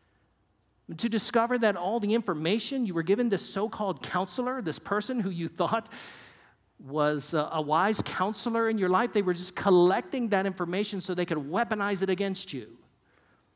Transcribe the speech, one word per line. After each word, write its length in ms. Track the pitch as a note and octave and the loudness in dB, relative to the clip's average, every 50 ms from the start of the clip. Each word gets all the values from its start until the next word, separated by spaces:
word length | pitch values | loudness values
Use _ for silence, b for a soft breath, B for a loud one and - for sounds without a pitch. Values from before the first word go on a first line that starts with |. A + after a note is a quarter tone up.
| b b b b b b b _ _ _ _ _ _ _ _ _ _ - E3+ D#3+ | b b b b b b b _ _ _ _ _ _ _ _ _ _ -14 -6 -2
To 120 | A3+ A3+ | -2 0
discover 480 | A3 G#3+ - - - A#3 A#3 A#3 B3 A#3+ | 0 0 0 2 2 2 2 2 0 2
that 180 | A3+ G#3+ G3 | 2 2 2
all 240 | F3 F3 F#3+ A3+ A#3+ | 0 -2 -2 -2 0
the 140 | G#3 G3+ A3 | 0 2 2
information 720 | A#3 - - E3 D3+ D#3 E3+ G#3 A#3 - - C#4 C4+ A#3+ | 2 2 0 -2 0 0 0 0 0 -2 -4 -4 -4 -2
you 80 | F#3+ E3+ | -2 -2
were 80 | E3 | -2
given, 260 | D#3+ E3 G3+ A#3+ B3 A#3 | 2 2 2 2 2 0
this 160 | G3+ F3 - | 0 -2 -2
so-called 600 | - - G3 G#3 G#3+ - - G#3+ G3 E3+ C3+ - | -4 -4 -4 -4 -4 -4 -4 -4 -4 -4 -4 -8
counselor, 580 | - - F3+ F#3+ - - B3+ A#3+ B3 C4 C4 | -4 -2 -2 -2 -2 -4 -4 -2 -2 -4 -4
this 160 | G3 D#3+ C#3+ - | -4 -4 -6 -6
person 420 | - - G3+ G#3 G#3 - B3+ B3 | -2 -2 -2 -2 0 -2 -2 -2
who 120 | F3+ G3 | -2 -2
you 160 | F3+ E3 E3 D#3 | -2 -4 -4 -6
thought 420 | - - A3 - A3+ A3+ A3 - B B B B B B B B B B B B B B _ _ _ _ | -2 -2 0 0 0 -2 -2 -6 B B B B B B B B B B B B B B _ _ _ _
was 540 | D3 C3 C#3+ D#3 D3 D3+ D3+ C#3+ - - E3+ | -14 -6 0 2 2 2 2 0 -2 0 0
a, 160 | D#3 D3+ D#3+ D#3 | 0 0 0 -2
a 80 | D#3+ | -4
wise 420 | D3+ C#3+ D3+ D#3+ F#3 G#3+ A3 A3+ - | 0 2 2 4 4 2 2 0 -2
counselor 640 | - - - F#3 G#3 A3 - - A#3 A3+ A#3 A3+ A3 | -4 -2 -2 -2 -2 -2 -2 -4 -2 0 0 2 2
in 80 | A3+ G#3 | 2 2
your 120 | F#3+ F3+ | 2 4
life, 220 | F#3 F#3+ A#3+ A#3+ | 4 2 2 2
they 120 | - G#3+ F#3+ | 2 0 2
were 100 | F3+ F3 | 2 0
just 220 | E3+ F3+ - - | -2 -4 -10 -8
collecting 760 | - - G3+ F#3 F3 F3 F3+ F#3+ A#3 - - - C4 A#3+ G#3 | 0 4 6 8 8 8 8 6 2 -2 -4 -4 -2 0 2
that 160 | G3+ F#3+ G3 | 2 2 2
information 560 | G3 F#3 F#3 F3 E3 F3+ G3 G#3 - G#3 F#3 | 0 -2 -2 -4 -2 -2 -2 -2 -2 -4 -6
so 140 | - - F3+ | -4 -4 -2
they 100 | F3+ F3 | -2 0
could 140 | - E3+ D#3 | 0 0 -2
weaponize 640 | C#3 C#3 E3 G#3+ G3+ G3 A3 G#3 G3+ G#3 G3+ E3 F#3+ | -2 -2 0 0 0 0 0 -2 0 -2 0 -2 0
it 80 | F#3 | 0
against 420 | F#3 F3 G3+ G3 F#3+ F#3+ - - C#3+ | 0 0 0 -2 -2 -4 -6 -8 -8
you. 240 | B2+ G#2+ - - - - _ _ _ b b b b b b b b b b b | -10 -10 -12 -18 -20 -20 _ _ _ b b b b b b b b b b b